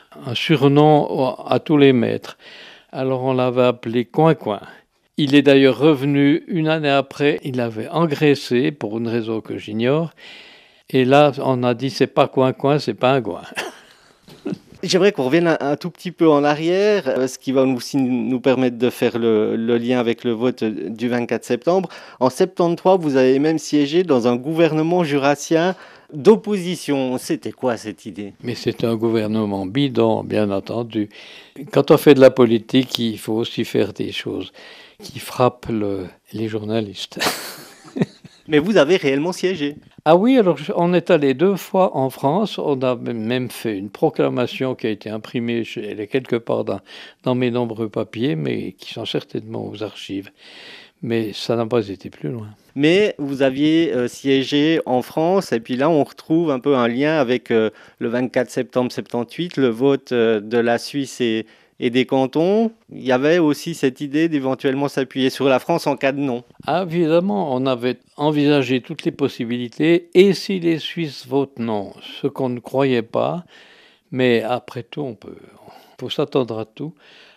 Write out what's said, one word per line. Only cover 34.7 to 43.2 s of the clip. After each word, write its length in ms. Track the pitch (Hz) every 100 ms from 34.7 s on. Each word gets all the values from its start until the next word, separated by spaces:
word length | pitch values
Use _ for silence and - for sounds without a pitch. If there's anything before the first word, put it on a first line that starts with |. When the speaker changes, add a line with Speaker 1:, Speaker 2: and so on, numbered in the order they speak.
| - - _
Speaker 1:
qui 180 | - 120
frappent 480 | - - 123 - -
le, 360 | 113 104 98 90 - _
les 140 | 104 110
journalistes. 720 | 110 104 113 104 95 - - - - - - - - -
<laughs> 600 | - 202 - - _ -
Speaker 2:
Mais 120 | 151
vous 180 | 170 196
avez 200 | 139 185
réellement 340 | 143 139 165
siégé ? 460 | 180 180 185 143 147 - - 151
Speaker 1:
Ah 100 | 175
oui, 220 | 233 262
alors, 200 | 190 143
je, 140 | 151 147
on 180 | 170
est 180 | 180 170
allé 220 | 170 139
deux 220 | 131 185 190
fois 400 | - 190 180 143
en 140 | 135
France. 480 | - 139 170 208 -
On 240 | 156 135
a 120 | 127
m-, 200 | 120 127
même 360 | 117